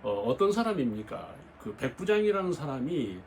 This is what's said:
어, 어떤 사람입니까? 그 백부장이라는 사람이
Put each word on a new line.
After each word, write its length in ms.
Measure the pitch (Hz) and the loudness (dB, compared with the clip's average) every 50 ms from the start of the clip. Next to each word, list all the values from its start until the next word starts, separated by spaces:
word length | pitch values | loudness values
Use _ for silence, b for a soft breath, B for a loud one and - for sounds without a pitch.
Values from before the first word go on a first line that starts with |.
| - | -2
어, 80 | 104 104 101 101 117 | -2 -2 0 2 0
어떤 240 | 131 - 196 196 | 2 4 4 4
사람입니까? 800 | 202 220 233 226 208 175 135 120 107 104 107 - 113 101 - - - - - - - - | 4 4 2 0 2 2 0 0 0 -2 -6 -8 -10 -10 -10 -12 -14 -18 -18 -20 -20 -12
그 160 | - 113 101 | -10 -10 -8
백부장이라는 760 | - - 135 - - 185 185 208 208 214 208 202 196 190 185 175 | -4 -4 -4 -4 -4 0 2 4 4 6 4 4 2 2 0 -2
사람이 680 | - 151 147 135 131 123 143 180 160 123 104 95 92 92 | -2 -2 -4 -4 -2 -2 -2 0 0 -2 -2 -4 -8 -12